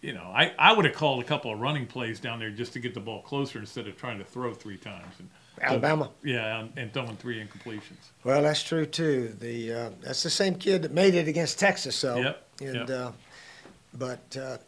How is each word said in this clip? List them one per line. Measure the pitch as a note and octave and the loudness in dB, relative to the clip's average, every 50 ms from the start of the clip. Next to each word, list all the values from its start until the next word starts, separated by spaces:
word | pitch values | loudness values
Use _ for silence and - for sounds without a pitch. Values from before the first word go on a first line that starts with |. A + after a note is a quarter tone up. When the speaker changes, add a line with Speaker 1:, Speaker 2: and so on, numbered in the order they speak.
Speaker 1:
you | - - | -8 -8
know, | B2 F2+ E2+ F2+ F#2 | -8 -8 -10 -2 4
I, | A#2+ D#3+ F3 - - | 4 4 4 4 6
I | D3 F#3+ | 8 8
would | A3+ G#3+ F3+ | 8 8 6
have | C#3+ - | 4 4
called | - D#3 D3 C3+ B2 | 4 2 2 2 2
a | A#2+ | 0
couple | - D3+ C#3+ - A#2+ | 0 -2 -2 -2 -4
of | G#2+ G#2 | -4 -2
running | A#2+ C#3 D3+ D3 B2 | 0 0 0 -2 -4
plays | A2+ - B2+ A#2+ A2+ A2+ G2+ | -4 -6 -6 -4 -4 -4 -6
down | B2+ B2 A#2 A#2+ | -6 -6 -6 -6
there | A2+ A2 | -6 -8
just | G#2 G#2 A#2+ - | -6 -6 -8 -6
to | - C3 | -6 -6
get | A#2+ B2 | -6 -6
the | B2 A#2+ | -6 -6
ball | G2+ A2+ A2 F#2+ | -8 -8 -8 -10
closer | - - C#3 C#3 C#3 C3+ - A2+ | -8 -4 -2 -2 -2 -2 -4 -10
instead | G#2+ G#2 - B2+ G#2+ | -12 -8 -10 -10 -10
of | G#2 F#2 | -10 -10
trying | - - - A2+ G2 | -10 -8 -8 -8 -8
to | F#2+ | -10
throw | - - B2 B2+ A#2+ | -10 -8 -6 -6 -6
three | G#2+ - - G#2+ G2 | -6 -8 -12 -12 -12
times. | F#2 - G#2+ G2 F2+ F2 F#2 F#2 - | -10 -12 -12 -12 -12 -14 -18 -18 -18
And | F#2 - - - - _ - - | -20 -20 -20 -20 -20 _ -10 -4
Speaker 2:
Alabama. | - C3 C3+ B2 A#2+ D3 D#3 D#3 C#3+ - - _ - | 0 0 2 2 4 4 2 2 0 -4 -8 _ -4
Speaker 1:
yeah, | D3+ B2 A#2+ A2 A2 A2 A2+ | -2 -2 0 0 -2 -4 -6
and, | A2 A2 - | -6 -8 -8
and | B2+ B2 G#2+ | -8 -8 -6
throwing | A2+ C#3 B2 A#2 A2 | -4 -6 -6 -6 -8
three | G2 - B2 A#2 A2 | -10 -8 -8 -6 -6
incompletions. | G#2+ G2+ - G2 - A#2+ A2 G#2 - - - - - - _ _ - | -8 -12 -16 -14 -12 -10 -10 -10 -12 -14 -20 -20 -20 -20 _ _ 0
Speaker 2:
Well, | B2 C3+ D3 | 4 4 6
that's | D3 D3+ D3+ D3 - | 6 4 2 0 -2
true, | - E3 E3 D#3 | 0 0 0 0
too. | D3+ - - E3 D#3 C#3+ B2+ A#2+ A2+ G#2+ G2+ | 0 -2 0 2 2 2 2 0 -2 -6 -8
The, | A#2 A#2 A#2 A#2 A2+ A2+ | -8 -6 -6 -4 -4 -4
uh, | A#2 A#2 A#2 A2+ - - | -4 -4 -6 -6 -8 -12
that's | - - C3 - - | -10 -6 -4 -2 -2
the | E3+ | 0
same | - - G3+ F#3+ F3+ | 2 2 4 2 2
kid | F#3 - G#3 F#3+ F3+ | 2 2 2 4 4
that | D#3+ D3+ | 2 2
made | C3+ E3 F#3+ G3 F3 | 4 8 8 8 8
it | F3 D#3+ D#3 | 6 4 2
against | D3+ E3 E3 C#3+ - - | 2 0 0 0 0 4
Texas, | G3+ G3+ F#3 - - C3+ A#2 | 4 4 4 2 -2 -4 -2
so. | - - C3+ A#2+ B2 | -2 0 0 2 2
Speaker 1:
Yep, | B2+ C3+ C#3+ - - _ _ - | 0 0 0 -4 -14 _ _ -12
Speaker 2:
And, | C#3 C3+ B2+ | -8 -4 -4
Speaker 1:
yep. | A#2+ A#2 - | -4 -2 -2
Speaker 2:
uh, | C3 B2+ B2+ B2 G#2+ - - - - - - - - - - - - - _ _ - | -2 -4 -4 -6 -8 -12 -20 -20 -20 -20 -20 -20 -20 -20 -20 -20 -20 -20 _ _ -8
but, | B2 C3 B2+ B2+ - - - - | -6 -6 -6 -6 -8 -12 -12 -10
uh, | C3 C3+ C3 B2+ - - | -10 -8 -8 -10 -12 -14